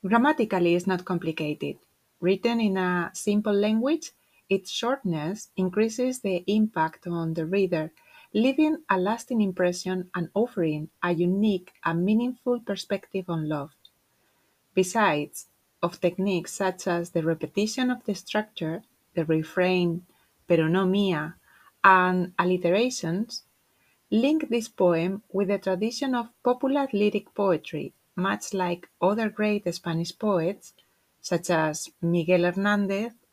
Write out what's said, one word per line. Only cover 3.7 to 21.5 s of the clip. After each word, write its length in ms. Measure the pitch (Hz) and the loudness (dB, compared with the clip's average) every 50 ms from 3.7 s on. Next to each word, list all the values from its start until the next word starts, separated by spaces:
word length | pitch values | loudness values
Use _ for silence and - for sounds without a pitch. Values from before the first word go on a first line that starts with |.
| 220 220 233 269 320 320 - - _ _ _ _ _ _ _ _ | 2 2 2 2 0 0 -2 -10 _ _ _ _ _ _ _ _
its 240 | 196 190 185 - | -2 -2 -2 -6
shortness 800 | - - - 240 262 269 _ 196 170 156 147 160 196 214 - - _ - | -8 -6 -2 -2 -4 -2 _ -4 -4 -2 -4 -4 -6 -8 -12 -14 _ -4
increases 640 | 185 185 180 208 214 226 220 - 254 254 254 - | -4 -2 0 0 0 0 0 -2 -2 -2 -2 -4
the 240 | - 196 190 175 180 - | -4 -4 -4 -4 -2 0
impact 600 | 208 220 214 214 - 170 160 160 - - _ 175 | 2 2 2 0 0 -2 -2 -2 -2 -8 _ -6
on 260 | 170 170 165 165 160 | -6 -4 -4 -4 -4
the 120 | 170 160 | -4 -4
reader, 460 | 160 185 202 196 180 180 - 175 170 _ _ _ _ _ - - _ _ | -2 0 0 0 0 0 -2 -4 -6 _ _ _ _ _ -20 -20 _ _
leaving 440 | 208 226 262 269 269 311 311 311 - - - | 2 2 2 4 4 2 2 2 -2 -2 -2
a 80 | 196 185 | 0 0
lasting 440 | 185 196 220 233 - - 254 226 | 2 0 -2 -4 -4 -4 0 0
impression 680 | 208 190 180 - 185 180 175 180 - 180 185 185 180 180 _ | 0 0 0 0 0 0 0 -2 -4 -4 -4 -4 -6 -6 _
and 140 | 180 170 156 _ | -6 -6 -4 _
offering 560 | 202 226 247 - 214 170 160 151 151 151 - _ _ - | -2 -2 -2 0 -2 -2 0 0 -4 -6 -10 _ _ -2
a 80 | 175 | -2
unique 640 | 175 160 175 175 185 196 208 220 202 185 180 - _ _ - | 0 0 2 0 2 2 2 2 0 0 -4 -10 _ _ -4
and 220 | 170 165 165 175 | -2 -2 0 2
meaningful 560 | 196 214 220 240 247 254 _ _ 254 247 240 | 2 2 2 2 -2 -4 _ _ -2 -2 -2
perspective 680 | 226 - 202 190 - _ 202 190 - _ - 190 185 - | -2 -6 -8 -8 -4 _ -6 -6 -6 _ -8 -8 -6 -4
on 200 | 170 160 156 151 | -4 -4 -2 -4
love. 220 | 156 147 139 131 _ _ _ - _ _ _ _ _ _ _ _ _ _ _ _ _ _ _ _ _ | -4 -4 -6 -10 _ _ _ -20 _ _ _ _ _ _ _ _ _ _ _ _ _ _ _ _ _
Besides 760 | - 190 180 - 226 214 190 156 147 147 - - - - _ _ _ _ _ _ _ - | 0 0 2 2 2 2 2 2 0 -2 -4 -10 -16 -18 _ _ _ _ _ _ _ -4
of 160 | 123 - - | -4 -4 0
techniques 540 | - 175 175 - 185 202 190 175 165 - - | -2 -2 0 0 -2 0 0 0 -2 -6 -6
such 340 | - 196 185 185 - - 196 | -4 -2 -2 -2 -4 -4 -2
as 240 | 175 170 170 175 | -2 -2 -2 -2
the 120 | _ 170 156 | _ -2 0
repetition 680 | 160 165 156 - - _ - 208 214 - - 254 247 | 0 -2 -2 -4 -6 _ -2 -2 -2 -2 -2 0 -2
of 140 | 247 240 - | -2 -2 -4
the 100 | - 202 | -6 -6
structure, 680 | 185 - - - 214 214 214 _ - 170 156 160 - - _ _ _ _ _ _ | -6 -8 -4 -4 -4 -4 -4 _ -6 -4 -4 -4 -6 -10 _ _ _ _ _ _
the 100 | 175 160 | -4 0
refrain, 800 | 156 160 160 156 - - - 180 185 185 180 175 175 165 175 - _ _ _ _ _ _ _ _ - | 0 0 0 0 -2 -2 0 2 2 2 2 2 0 -2 -4 -8 _ _ _ _ _ _ _ _ 2
"pero 200 | 170 165 160 156 | 2 2 4 4
no 180 | 170 185 190 | 2 2 2
mía," 500 | 185 190 202 202 190 175 151 151 160 165 _ _ _ | 2 2 2 2 2 0 -2 -2 -6 -10 _ _ _